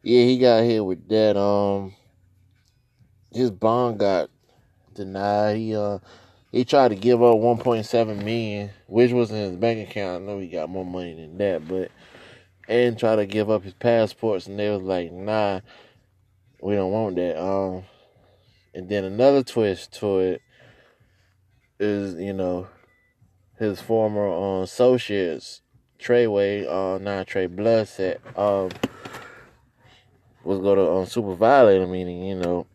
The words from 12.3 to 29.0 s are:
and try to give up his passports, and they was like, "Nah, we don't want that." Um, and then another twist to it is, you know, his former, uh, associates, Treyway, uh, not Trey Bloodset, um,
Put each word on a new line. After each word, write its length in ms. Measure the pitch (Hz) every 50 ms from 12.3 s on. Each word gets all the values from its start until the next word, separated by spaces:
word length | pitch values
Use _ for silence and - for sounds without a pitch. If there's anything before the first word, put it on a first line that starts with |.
| - - _ _ _ _ -
and 320 | - 110 120 123 120 113 113
try 160 | 120 110 110
to 100 | 107 104
give 240 | 95 98 107 104 104
up 140 | 110 104 98
his 100 | 98 -
passports, 760 | _ - 120 117 117 110 101 - _ - 113 104 92 -
and 120 | 98 98 101
they 100 | 104 104
was 120 | 104 98
like, 300 | 92 95 92 90 87 82 85
"Nah, 480 | 90 95 107 110 110 104 101 98 92 - - - - - _ _ _ _ _ _ _ _ _ _ _ _ _ _ _
we 140 | - 98 104
don't 160 | 101 95 92
want 240 | 101 110 113 101 92
that." 260 | 87 90 87 78 78
Um, 420 | 87 95 98 98 98 95 90 92 98 _ _ _ _ _ _ _ _ _ _ _ _ _ _ _ _ _ _
and 160 | 90 92 90
then 160 | 104 101 95
another 360 | 95 98 107 127 139 139 139
twist 520 | 127 - - 120 110 101 95 - - _ - -
to 200 | - 101 98 95
it 220 | 92 92 87 - _ _ _ _ - - _ _ _ _ _ _ _ _ _ _ _ _ _ _ _ _ _ _ _ _ _ _
is, 360 | 101 104 104 101 101 98 90
you 180 | 82 92 101 98
know, 340 | 95 92 90 90 90 92 - _ _ _ _ _ _ _ _ _ _ _ _ _ _ _ _ _
his 220 | _ 113 107 98 -
former, 480 | - - 113 113 110 107 104 104 104
uh, 360 | 98 87 85 98 98 95 95 95
associates, 1000 | 92 - - 123 127 127 123 - - 104 101 92 85 76 65 - - - - _ _ _ _ _ _ _
Treyway, 680 | _ - - 123 120 120 113 104 101 101 98 101 101 92
uh, 300 | 64 80 95 95 95 95
not 300 | 95 95 101 101 98 95
Trey 180 | - - 101 92
Bloodset, 720 | 90 87 92 107 113 113 113 107 - - - 95 92 82 - _ - -
um, 320 | - 101 104 101 98 95 92 - - - - - -